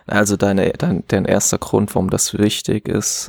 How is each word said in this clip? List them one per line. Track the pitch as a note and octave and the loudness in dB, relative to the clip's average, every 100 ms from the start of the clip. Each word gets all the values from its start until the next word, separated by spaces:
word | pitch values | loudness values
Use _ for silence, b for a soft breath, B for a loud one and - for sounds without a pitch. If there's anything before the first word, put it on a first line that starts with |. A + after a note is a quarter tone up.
| - | -2
Also | G2+ G#2 G2 | 0 2 2
deine, | G2+ G2 F#2+ | 2 2 0
dein, | - F3 G2 - | 0 0 -2 0
dein | G2+ | -2
erster | F#2+ F#2+ - - | 2 2 2 -2
Grund, | - G#2+ G#2 - | 0 0 0 0
warum | F#2 | 0
das | G2 - G2+ | 0 -2 0
wichtig | G#2 - - G#2+ - | 0 0 -2 -4 -2
ist, | - - - | -2 -2 -6